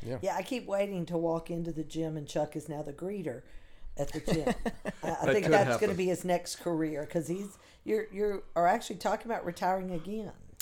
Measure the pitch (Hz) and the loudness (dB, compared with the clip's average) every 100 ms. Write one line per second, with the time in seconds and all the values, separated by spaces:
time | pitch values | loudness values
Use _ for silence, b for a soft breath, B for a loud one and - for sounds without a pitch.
0 | - 131 190 170 175 247 - 196 202 185 | -4 -2 -2 -2 -2 -4 -2 0 0 0
1 | 165 170 165 165 165 170 170 156 156 160 | -2 0 2 0 -2 -4 -2 -4 -4 -2
2 | 160 156 143 156 151 160 156 147 143 135 | -2 -2 -2 0 0 -2 -6 -6 -6 -6
3 | 180 208 156 120 - b b b b - | -6 -4 -4 -6 -10 b b b b -4
4 | 139 156 - 165 190 - 233 - 214 - | -2 -2 0 2 2 0 -2 -4 -8 -6
5 | 165 160 151 202 160 202 160 117 214 180 | -4 2 4 4 8 8 8 4 2 2
6 | 185 170 180 175 - - 175 160 160 147 | 2 2 2 2 2 -4 -2 0 0 -2
7 | 147 175 147 185 202 - B B - 214 | -2 -2 -2 -4 -6 -12 B B -2 0
8 | - 196 208 190 - 165 175 226 - 190 | 0 -2 0 0 -2 4 6 4 0 -2
9 | 202 214 233 208 175 170 185 190 185 175 | 0 0 0 -4 -4 -2 0 2 0 -4
10 | 170 220 185 - - - | -4 -6 -6 -10 -16 -12